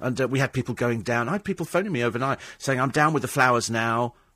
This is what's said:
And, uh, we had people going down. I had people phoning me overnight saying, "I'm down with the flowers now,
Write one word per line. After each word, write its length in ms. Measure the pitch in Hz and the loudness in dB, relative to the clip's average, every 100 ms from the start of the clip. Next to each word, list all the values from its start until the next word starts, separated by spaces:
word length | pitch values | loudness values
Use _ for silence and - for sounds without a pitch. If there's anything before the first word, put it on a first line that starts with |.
And, 200 | 127 123 | -4 -2
uh, 60 | 127 | 0
we 100 | 135 | 0
had 140 | 135 | 0
people 220 | 131 120 | 0 -4
going 280 | 117 120 117 | -2 0 0
down. 260 | 104 120 120 | -2 -2 0
I 40 | |
had 120 | 202 | -2
people 220 | 202 180 160 | -4 -6 -2
phoning 260 | 175 208 | -2 0
me 100 | 139 | 0
overnight 360 | 120 117 135 123 - - | 0 0 -2 -4 -8 -8
saying, 220 | - 127 | -2 0
"I'm 100 | 131 | 0
down 220 | 151 151 | 2 2
with 100 | 151 | 2
the 60 | 123 | 0
flowers 420 | 143 127 120 110 | 2 4 4 2
now, 440 | 113 117 117 120 - _ | 0 0 0 -2 -4 _